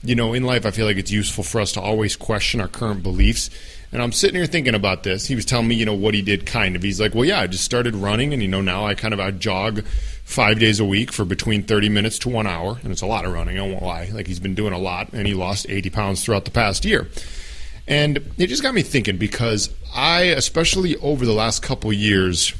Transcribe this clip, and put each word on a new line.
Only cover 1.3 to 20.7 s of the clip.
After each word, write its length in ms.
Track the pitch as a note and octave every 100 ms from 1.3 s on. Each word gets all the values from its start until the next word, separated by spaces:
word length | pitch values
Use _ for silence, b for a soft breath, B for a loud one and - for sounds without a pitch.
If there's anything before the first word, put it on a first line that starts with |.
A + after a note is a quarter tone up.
| -
for 160 | F#2+ A#2
us 140 | G2+
to 80 | G#2
always 340 | F#2+ A2 G#2 -
question 460 | - G#2+ - A#2+
our 80 | F#2
current 340 | - A2+ G2+
beliefs. 460 | F2+ F2+ G#2+ A2+ - B B B B
And 100 | -
I'm 100 | A#2+
sitting 240 | - G3 F3+
here 100 | E3+
thinking 300 | E3+ B2+ A2
about 280 | G2 F#2
this. 240 | G2 F#2+ -
He 80 | B2+
was 100 | G2+
telling 220 | B2 A#2
me, 80 | A#2
you 100 | A2
know, 80 |
what 200 | G2+ G#2+
he 80 | G#2
did, 240 | F#2+ G2 -
kind 300 | A#2 F#2+ F2+
of. 80 |
He's 160 | G2 F#2
like, 160 | G#2+ G#2
"Well, 80 |
yeah, 160 | C#3+ G3
I 80 | F#2
just 160 | F2+
started 320 | - B2 A#2+ G#2+
running, 380 | G2+ G#2+ C#3+
and, 80 | C#3
you 60 | G2
know, 120 | F#2+
now 240 | F#2+ F#2 G#2
I 100 | G2+
kind 180 | A2
of, 60 | G#2
I 100 | F#2+
jog 520 | F#2+ G#2+ F#2+ G#2 G#2 - B B B -
five 340 | - G#2+ A2
days 220 | A2 G#2
a 20 |
week 300 | G2+ G2 B2
for 100 | -
between 400 | F#2+ F#2+ A#2 G#2
thirty 240 | - G#2+ G#2+
minutes 320 | G#2 G#2+ -
to 80 | B2
one 200 | A#2+ G#2
hour." 340 | E2+ F2+ A#2+
And 80 | -
it's 100 | -
a 40 | F#2+
lot 180 | A2
of 80 | F2
running, 260 | F2 F2+ F#2
I 40 |
won't 200 | G2 F#2+
lie. 280 | F2+ E2+ F2
Like, 160 | G#2+ F#2+
he's 140 | F2
been 140 | F#2+ F#2+
doing 180 | G#2+
a 40 | F2+
lot, 360 | F#2 F2+ G2+
and 120 | A2+ G#2
he 80 |
lost 340 | F#2+ F2+ G2+ -
eighty 200 | G2 F#2
pounds 320 | A2+ G2+ F#2
throughout 220 | - G#2
the 80 | -
past 320 | A#2+ G#2+ F#2+
year. 240 | G#3 F#3+ - B B B B B B B -
And 320 | D3 D3 C#3 - -
it 100 | F3+
just 140 | B3
got 120 | C#4
me 80 | A#3+
thinking, 340 | - C3+ G#2+ F#2
because 540 | G#2 - A#2 G#2+ - - - B2
I, 280 | D3 E3+
especially 720 | F3+ C#3+ - D#3+ E3